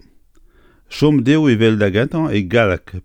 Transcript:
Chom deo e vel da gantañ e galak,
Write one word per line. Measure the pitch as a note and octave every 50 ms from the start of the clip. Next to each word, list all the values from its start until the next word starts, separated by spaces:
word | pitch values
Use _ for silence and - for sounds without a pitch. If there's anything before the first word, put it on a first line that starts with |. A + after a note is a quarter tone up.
| _ _ _ _ _ _ _ - - _ _ _ _ _ _ _ _
Chom | _ - - C#3 D3+ D3+ C#3 A#2
deo | B2 D3 D#3 D#3 C#3+
e | A#2
vel | G#2 A2+ A2+ A2+ G#2
da | G#2+ G2+
gantañ | F#2 G#2 B2+ C#3+ - E3 D#3+ D#3
e | A2 G#2 G2
galak, | F2 A2+ A#2 A2+ G2 F2+ D#2+ - - - F2+